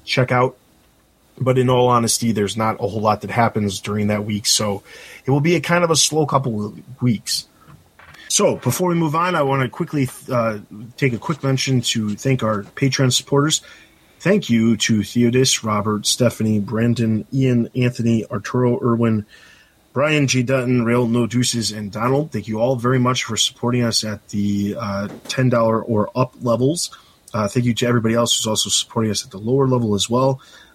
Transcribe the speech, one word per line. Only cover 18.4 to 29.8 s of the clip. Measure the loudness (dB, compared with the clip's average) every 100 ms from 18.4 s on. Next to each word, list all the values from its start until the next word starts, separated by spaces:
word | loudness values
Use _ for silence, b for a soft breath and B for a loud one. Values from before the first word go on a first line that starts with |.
| -4 0 0 2
Irwin, | 0 2 2 0 -2 B B B B B _
Brian | -2 2 2 2
G. | 2
Dutton, | 0 0 2 2 2
Rail | 2 2
No | 0 0
Deuces, | 0 0 -2 -4
and | -6 -8
Donald. | -4 0 0 -2
Thank | -6 -6
you | -2
all | 0 0
very | 0 2
much | 2 0
for | -4 -2
supporting | -2 -2 -2 0
us | 0 -2
at | -4 -8 -6
the, | -2 0 0 -2 -4
uh, | -6 -6 -6 -10 -6
ten | 0 2
dollar | 2 2 0
or | 0 0 0 0
up | -2 -2
levels. | -2 2 0 0 -6 B B B -8
Uh, | -4 -2
thank | 0 0
you |
to | 0 2
everybody | 2 2
else | 2 2 0
who's | 0
also | -2 0
supporting | -2 -2 -2 -2
us | -2
at | -6
the | -8
lower | 0 2 4
level | 2